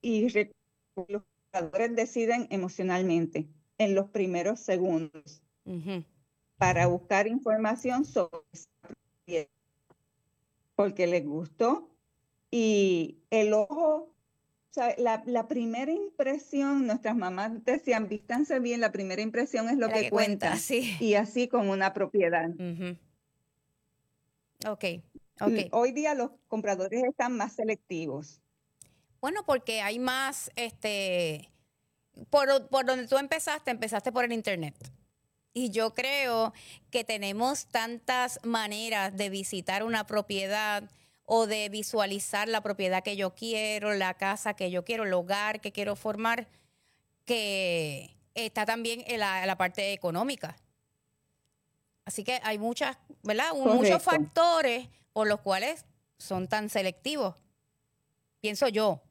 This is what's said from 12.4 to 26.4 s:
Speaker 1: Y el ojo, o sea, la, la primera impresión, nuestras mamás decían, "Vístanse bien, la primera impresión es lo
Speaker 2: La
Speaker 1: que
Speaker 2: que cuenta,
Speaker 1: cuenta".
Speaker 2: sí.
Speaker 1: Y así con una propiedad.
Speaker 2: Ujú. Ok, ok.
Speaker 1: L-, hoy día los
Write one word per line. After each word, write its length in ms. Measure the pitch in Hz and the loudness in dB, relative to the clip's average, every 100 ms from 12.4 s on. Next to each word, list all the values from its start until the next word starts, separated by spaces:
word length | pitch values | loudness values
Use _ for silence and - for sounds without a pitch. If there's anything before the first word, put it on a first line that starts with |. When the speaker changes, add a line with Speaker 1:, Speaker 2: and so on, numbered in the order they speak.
| _ | _
Speaker 1:
Y 720 | 240 220 208 196 175 165 - _ | 0 4 4 4 4 0 -6 _
el 240 | 220 214 | 2 4
ojo, 420 | 214 202 294 320 311 | 4 2 2 2 2
o 180 | 320 _ _ _ _ _ _ | -2 _ _ _ _ _ _
sea, 220 | - 240 - | -2 0 2
la, 240 | 240 220 226 | 0 0 0
la 220 | 240 226 | -2 0
primera 440 | 285 226 226 269 | -2 -2 -2 -2
impresión, 960 | 339 403 - 269 285 - 277 277 277 247 | -2 -4 -2 0 0 -2 0 2 2 2
nuestras 280 | 214 226 233 | 0 0 0
mamás 480 | 185 185 214 226 | -2 -2 -4 -2
decían, 460 | 233 269 - 226 208 | 0 0 2 0 0
"Vístanse 500 | 208 - 240 294 269 | -6 -4 0 2 0
bien, 220 | 240 240 | 0 0
la 100 | 220 | 0
primera 300 | 202 190 185 | 0 -4 -2
impresión 480 | 220 226 277 - 226 | -2 -2 -2 -2 0
es 80 | 269 | 2
lo 100 | 220 | 2
Speaker 2:
La 60 | |
Speaker 1:
que 80 | 220 | 2
Speaker 2:
que 80 | - | 2
cuenta, 380 | - 208 202 170 | 2 2 2 0
Speaker 1:
cuenta". 80 | - | -2
Speaker 2:
sí. 340 | - 247 247 175 | 0 -2 -2 -2
Speaker 1:
Y 140 | 226 | 4
así 340 | 208 202 247 247 | 4 2 0 2
con 220 | 240 202 | 2 2
una 240 | 196 190 | 2 0
propiedad. 560 | 196 190 208 175 170 165 | 0 0 4 4 4 0
Speaker 2:
Ujú. 480 | 170 180 170 180 175 _ _ _ _ _ _ _ _ _ _ _ _ _ _ _ _ 214 | -4 -6 -6 -8 -8 _ _ _ _ _ _ _ _ _ _ _ _ _ _ _ _ -8
Ok, 160 | 208 190 170 - - _ _ | -4 -6 -6 -14 -20 _ _
ok. 80 | 202 | 0
Speaker 1:
L-, 220 | 226 180 | 0 0
hoy 200 | 226 247 | 2 2
día 220 | 254 302 294 | 2 0 0
los 160 | 240 - | -4 -8